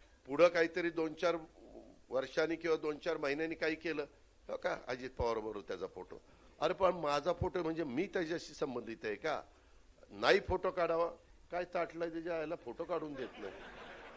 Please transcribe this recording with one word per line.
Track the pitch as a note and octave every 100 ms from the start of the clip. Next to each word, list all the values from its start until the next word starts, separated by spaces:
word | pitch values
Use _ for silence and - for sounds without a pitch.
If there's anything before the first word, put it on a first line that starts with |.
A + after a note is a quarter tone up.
| - - -
पुढं | C#3+ F3
काहीतरी | E3+ E3 F3+ E3+
दोन | D#3+ D#3+
चार | D#3 F3 E3+ D#3 - - A2+ G#2+ - -
वर्षांनी | B2+ C3 E3+ D#3+ E3
किंवा | E3 D#3
दोन | D3+ D3
चार | F3 D#3
महिन्यांनी | C#3+ C#3+ E3 D#3+
काही | D#3+ D#3+
केलं, | E3+ D3 C#3+ - - - -
हो | -
का | F3+ F3 -
अजित | B2 B2+
पवार | - A#2 A2
बरोबर | A2 G#2 -
त्याचा | F#2 F#2
फोटो, | F#2 F2 - - - - -
अरे | D#3
पण | - F#3
माझा | F3+ D3+ D3 D#3
फोटो | E3+ F3+ F3+
म्हणजे | D#3+ E3
मी | D3+ B2 G3+
त्याच्याशी | G3 D#3+ E3+ -
संबंधित | - D3 B2 A2 A2+
आहे | A2 G#2
का? | D#3 A#2+ - - - - - - -
नाही | G2+ B2 G3
फोटो | F#3+ F3+ F#3
काढावा, | F3+ E3 E3 E3+ - - - -
काय | F3 F3
ताटलाय | F3+ E3 E3 E3+
त्याच्या | E3 E3+ E3
आईला | D#3 E3+
फोटो | A#2+ A2+
काढून | E3+ E3 D3+
देत | C3+ A2+ -
नाही, | G2 F#2 - - - - -